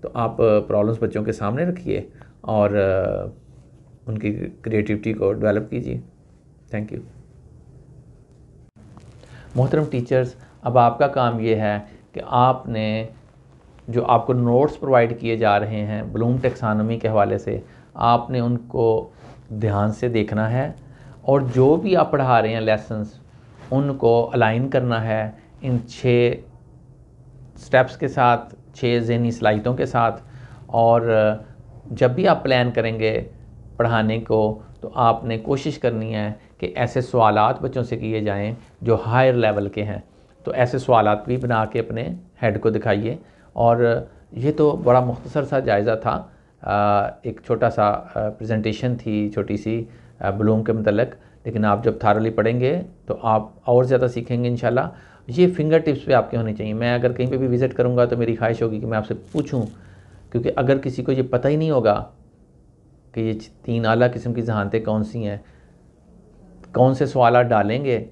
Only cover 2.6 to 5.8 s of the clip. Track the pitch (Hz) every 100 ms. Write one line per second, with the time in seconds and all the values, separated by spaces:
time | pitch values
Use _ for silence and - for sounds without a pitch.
2.6 | 104 101 95 95 95 50 - - - -
3.6 | - - - - - 107 107 101 90 -
4.6 | 117 110 104 104 117 107 98 107 107 104
5.6 | - 127